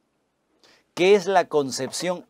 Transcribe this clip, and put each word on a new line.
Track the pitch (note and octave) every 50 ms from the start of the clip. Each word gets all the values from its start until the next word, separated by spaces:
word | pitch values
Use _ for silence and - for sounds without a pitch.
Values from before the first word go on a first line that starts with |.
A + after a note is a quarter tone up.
| _ _ _ _ _ _ _ _ _ _ _ _ _ _ _ _ _ _ -
que | - E3+ F#3+ G3+
es | G#3 E3+
la | F#3 G3 F3+ D#3+ -
concepción | - D3+ C#3+ C3 A#2 - C3 A#2+ - - - F3 F3+ F3 -